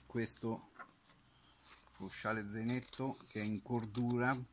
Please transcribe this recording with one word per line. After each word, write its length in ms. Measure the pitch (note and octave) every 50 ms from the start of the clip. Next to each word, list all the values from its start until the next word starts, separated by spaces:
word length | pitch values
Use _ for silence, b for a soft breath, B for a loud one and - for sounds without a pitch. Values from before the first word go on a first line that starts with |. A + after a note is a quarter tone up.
| -
questo 680 | - - A#2+ A2+ G#2+ - - - A#2 A2+ - - - - - - - - - - - - - - - - - - - - - - - - - - - -
cosciale 500 | - G2 F#2+ - - - A2 A2 A2 G#2 G2+
zainetto 680 | G#2 A2+ A2 A#2 B2 B2+ A#2+ - - - C3 C3+ C3 - -
che 140 | - - G#2+
è 20 |
in 200 | G#2 G#2+ G#2+ G2
cordura 760 | - - B2 A#2+ A2 G#2+ G#2 B2 A#2+ A#2+ B2 A#2+ A#2+ B2+ C3+ B2+ B2+ -